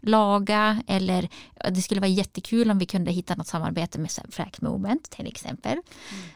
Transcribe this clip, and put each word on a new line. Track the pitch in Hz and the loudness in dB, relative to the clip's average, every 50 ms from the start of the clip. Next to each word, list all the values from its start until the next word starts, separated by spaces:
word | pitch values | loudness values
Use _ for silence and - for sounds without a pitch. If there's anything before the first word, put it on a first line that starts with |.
laga. | - 208 220 220 214 202 202 202 196 202 208 214 214 214 214 214 - | 2 4 6 6 6 6 4 2 2 2 2 4 4 4 2 0 0
Eller, | - 196 190 190 185 185 185 175 180 - - - - - - - - | 0 0 0 2 2 2 0 0 -2 -8 -12 -20 -20 -16 -6 -4 -2
det | 185 185 185 | 0 0 0
skulle | - 214 196 | 0 0 2
vara | 196 190 | 2 2
jättekul | 190 196 196 - _ - - - - 226 240 220 | 2 2 0 -2 _ -12 -6 0 2 4 4 6
om | 208 196 | 4 4
vi | 185 | 2
kunde | - - 190 175 160 | 2 0 0 0 0
hitta | 175 175 175 - 180 | -2 -2 -2 -4 -4
något | 160 160 | -4 -4
samarbete | - - 170 160 165 170 170 165 170 - - | -4 -4 -2 -2 -2 -2 -2 -2 -4 -4 -6
med | 160 - | -6 -4
så | - - | -6 -8
här | - - | -10 -12
Frack | - - - - - - | -8 -8 -8 -8 -6 -6
Moment | - 151 - - 190 196 233 320 - - | -4 -4 -2 -2 -2 0 -2 -2 -2 -8
till | - - - | -14 -10 -12
exempel. | - - - - - - - - - 240 320 349 - - - - - 202 196 185 165 - | -10 -10 -10 -10 -10 -10 -8 -4 -4 -4 -4 -6 -12 -20 -20 -18 -14 -14 -14 -14 -14 -18